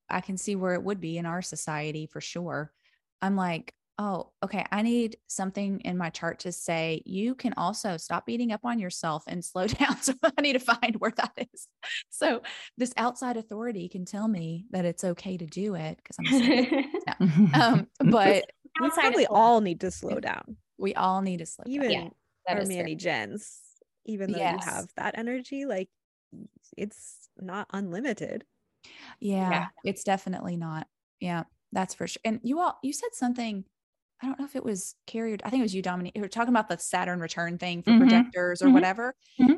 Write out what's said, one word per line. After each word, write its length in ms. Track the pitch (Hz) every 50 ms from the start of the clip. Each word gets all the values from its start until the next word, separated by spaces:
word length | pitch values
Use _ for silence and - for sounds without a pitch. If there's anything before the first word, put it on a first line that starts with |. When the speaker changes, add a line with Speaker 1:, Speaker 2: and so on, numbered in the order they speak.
| _ -
Speaker 1:
I 140 | - 180 175
can 160 | - 190 180
see 180 | - - 202
where 160 | 190 185 185 180
it 100 | 175 -
would 180 | 190 208 190
be 180 | 170 160 165 170
in 80 | 170
our 160 | 170 170 180 190
society 640 | - - 160 - - 151 151 151 156 147 151 156
for 160 | 156 - 151 -
sure. 500 | - - 170 175 165 135 139 151 151 _ _ _ _ _ _ _ _ _ _
I'm 160 | 190 196 196
like, 380 | 196 185 175 170 160 - - - _ _ _ _ -
"Oh, 340 | 208 202 190 165 - - _ _ -
okay, 220 | 190 - 190 - - 190
I 100 | 208 214
need 340 | 233 240 240 233 220 220 - _ _
something 520 | - - 190 190 185 202 202 196 196 -
in 160 | - - 180
my 140 | 180 175 165
chart 300 | - - - 165 - -
to 120 | - 180 175
say, 500 | - - - 170 165 160 165 160 156 -
you 280 | - 185 190 214 240 262
can 200 | 254 - 240 -
also 400 | - 175 180 214 - - 214 175
stop 300 | 160 - - - - -
beating 260 | - 233 233 247 233 214
up 120 | 214 -
on 140 | 240 240 233
yourself 460 | 190 180 - - - 165 151 160 -
and 180 | - 170 175 165
slow 220 | - - 180 185
<laughs> 20 | 165
down." 320 | - - - 262 - - -
So 120 | - 262 - -
I 180 | 320 - - 285
need 100 | 285 262
to 40 | 254
find 360 | 254 - 233 233 - 240 220
where 160 | 202 240 262 254
that 200 | - - 226 - - 247 - _
is. 140 | - - - _ _ - - - - - -
So 320 | - - - 330 247 240 - - - - - - _
this 160 | - 247 247 -
outside 400 | - 226 247 240 - 262 247 240
authority 520 | 226 220 220 208 208 233 247 202 190 170 180
can 160 | - 190 180
tell 240 | - - 202 214 226
me 380 | 214 175 165 160 165 170 196 -
that 140 | - 185 175
it's 200 | 175 170 - -
okay 320 | 185 175 - - 196 185 175
to 80 | 170
do 280 | 151 - 180 202 214 190
it 280 | 165 156 156 165 - _
'cause 120 | - - -
I'm 80 | -
a 40 | 240
six. 720 | 262 269 233 247 294 240 254 - 311 269 269 - - 392 - -
Speaker 2:
<laughs> 120 | - -
Speaker 1:
No. 400 | 185 185 147 170 208 170 135 -
Um, 260 | 240 - 262 160 - - _
Speaker 3:
<laughs> 160 | _ 285 -
Speaker 1:
but 400 | 226 226 196 196 202 196 - - _ _ _ - _ 320
Speaker 4:
We 60 | 262 294
Speaker 2:
Outside 120 | 320 349 294
Speaker 4:
probably 220 | 262 247 381 247
Speaker 2:
authority. 160 | - 214 208
Speaker 4:
all 200 | 226 233 240 226
need 200 | 214 185 170 -
to 100 | - 185
slow 300 | - - - 190 202 -
down. 360 | - - - - - - 214 - _ _ _
Speaker 1:
We 180 | - 190 196 -
all 280 | - 185 185 185 190 190
need 160 | 190 180 165
to 80 | 160
slow 180 | - - - -
down. 100 | 240 262
Speaker 4:
Even 160 | 285 277 233 -
Speaker 2:
Yeah, 160 | - 165 190 - _ _ _ _ _ _
that 100 | 180 180
Speaker 4:
our 60 | 202 190
Speaker 2:
is 60 | 196
fair. 80 | 185 180
Speaker 4:
Manny 180 | 170 156 160
Jens, 640 | 160 160 170 156 117 107 - - 214 - - - - - - _ _ _ _ _ _ _
even 280 | - 220 196 196 190 208
though 60 | -
you 200 | - 175 170 185
Speaker 1:
Yes. 60 | 180
Speaker 4:
have 220 | - - - 180 175 _
that 200 | - - 208 -
energy, 480 | - 233 233 254 262 247 - 277 277 277
like, 240 | 277 208 190 190 - _ _ _ _ _ _ _ _ - - - - _ _ _ _ -
it's 520 | - 196 208 - - - - - - - _ _ -
not 300 | 196 185 185 202 202 - -
unlimited. 720 | 196 202 180 170 190 262 285 214 - 156 - - - - _ _ _ _ _ _ _ - - - - - - - _
Speaker 1:
Yeah, 300 | - 202 196 190 190 185
Speaker 2:
Yeah. 160 | 170 160 175 180 - - -
Speaker 1:
it's 200 | 196 190 - -
definitely 520 | 202 190 190 - 190 185 - - 185 175
not. 320 | 170 165 160 156 156 - - _ _ _ _ _ _
Yeah, 240 | 185 180 175 165 160 - _ _ _ _ -
that's 220 | 190 190 - -
for 120 | - 180
sure. 140 | 170 - - -
And 160 | 226 220 - -
you 180 | 233 277 330
all, 180 | 359 330 - - -
you 100 | 262 294
said 220 | - - 466 -
something, 500 | - 262 247 247 247 240 226 208 196 190 - _ _ _ _ _ _ _ _ _ _ 247
I 40 |
don't 120 | 262 269 -
know 60 | 277
if 120 | 277 -
it 80 | 262 -
was 300 | - 208 185 - - - _ _
Carrie 260 | - - 226 226 226 214
or, 40 | 202 -
I 60 | -
think 100 | 233 262
it 40 | 240
was 100 | 214 190
you, 80 | 190 185
Dominique, 300 | 185 180 180 180 180 -
you 60 | 214 208
were 60 | 190
talking 220 | - 226 233 247 247
about 160 | 226 214 -
the 80 | 170 -
Saturn 420 | - - - 180 180 180 180 180
return 360 | 165 165 - 175 170 170 175 175
thing 240 | 180 180 175 170 170
for 100 | 214 233
Speaker 3:
Mm-hmm. 60 | 226
Speaker 1:
projectors 600 | 262 262 226 226 247 247 - 180 180 180 175 175 -
or 40 |
Speaker 3:
Mm-hmm. 80 | 277 254
Speaker 1:
whatever. 400 | 277 180 185 190 226 233 254 - - _ _ _ -
Speaker 3:
Mm-hmm. 140 | 254 247 311